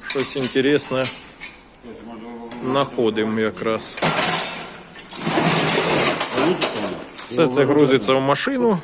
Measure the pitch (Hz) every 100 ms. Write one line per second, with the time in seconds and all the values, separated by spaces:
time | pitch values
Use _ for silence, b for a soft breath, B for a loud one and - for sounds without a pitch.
0 | - 139 127 143 123 135 131 147 - 131
1 | 131 - - - - - - - 233 226
2 | - - - - - - 127 139 135 -
3 | 113 107 110 110 110 - 113 110 - -
4 | - - - - - - - - - -
5 | - - - - - - - - - -
6 | - - - 127 151 175 - 113 101 87
7 | - - - 123 151 131 135 147 139 131
8 | - 135 135 143 - 269 233 185